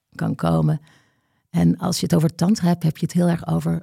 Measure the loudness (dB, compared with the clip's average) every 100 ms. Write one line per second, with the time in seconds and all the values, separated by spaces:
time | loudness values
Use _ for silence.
0 | _ -6 -6 -2 0 2 2 0 -6 _
1 | _ _ _ _ _ 2 2 2 -2 -2
2 | 0 2 2 0 0 2 0 0 -2 -2
3 | -2 0 0 0 -2 -4 -2 -4